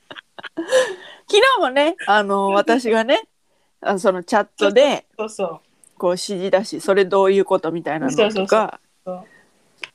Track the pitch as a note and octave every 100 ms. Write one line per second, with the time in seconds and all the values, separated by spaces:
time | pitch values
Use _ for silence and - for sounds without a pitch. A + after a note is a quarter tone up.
0 | - - - - - - E4 B4+ B4+ F#4
1 | - - - G4+ C5 B4 C#4+ C4 D4 E4+
2 | - G#3 G3+ G3 G3 G3 - A#3 A#3+ A3
3 | A3+ D#4 A4+ _ _ _ _ _ - G3
4 | G3+ F#3 F3+ A3 G#3 - G3+ G#3 C#4+ G3
5 | - - A3 - F#3 E3 _ _ _ -
6 | F#3 F3+ - G3 F#3+ F#3 G#3+ - - G3
7 | F#3 G3 F#3+ G3 F#3+ F#3+ D#3+ E3 D#3+ D#3
8 | E3 D3+ G#3 G#3+ G3 G#3+ G#3 - _ _
9 | - F3+ - _ _ _ _ _ -